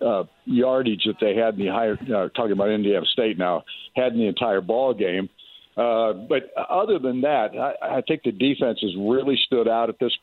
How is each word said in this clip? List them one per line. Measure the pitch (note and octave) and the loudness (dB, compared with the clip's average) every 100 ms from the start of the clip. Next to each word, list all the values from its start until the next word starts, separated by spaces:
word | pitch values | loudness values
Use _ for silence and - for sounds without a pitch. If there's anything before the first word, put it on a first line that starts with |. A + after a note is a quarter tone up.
uh, | - G2+ - _ - | 0 0 -4 _ -2
yardage | B2 B2+ C3 B2+ G2+ G#2+ | 2 4 2 0 0 -2
that | G2 | 0
they | G#2+ G2+ | 0 2
had | A2+ G2+ | 0 0
in | G2 | -2
the | |
higher, | G2+ A2+ G2+ C3+ G#2+ | 0 0 -2 -2 -2
uh, | F2+ | -2
talking | - A2+ | -2 -2
about | G2 G2+ | 0 2
Indiana | G#2+ G2+ G2 D#2+ | 2 2 2 0
State | - A2 F2+ | 0 0 0
now, | F2+ E2 - - - - | 0 -2 -4 -16 -8 -2
had | B2+ | 0
in | A#2 | 2
the | G#2+ | 0
entire | F2 A#2 F#2+ | 0 0 0
ball | F#2 A2+ C3+ | 0 0 0
game. | G#2+ F#2+ F#2 G2 - - - _ - | 0 -2 -2 -4 -10 -20 -20 _ -2
Uh, | A#2+ A2+ A2+ | 0 2 0
but | G2+ A#2 C3+ - - | -2 -2 -2 -2 -8
other | - F3+ G#3+ F3+ | -2 0 2 0
than | B2+ B2+ | 0 0
that, | C#3+ C#3 G#2+ G#2+ | 2 2 0 -2
I, | C3+ - - C3 | -4 -4 -4 -2
I | |
think | - D#3 | 0 0
the | B2 | -2
defense | G2 C3+ C#3 B2+ G#2+ | 0 0 2 0 -2
has | G#2 F2+ | -4 -2
really | G#2 B2+ C3+ B2+ - | 0 2 2 0 2
stood | B2 A2+ | 2 2
out | A2+ A2+ | 2 0
at | - | -2
this | A#2+ - | -4 -2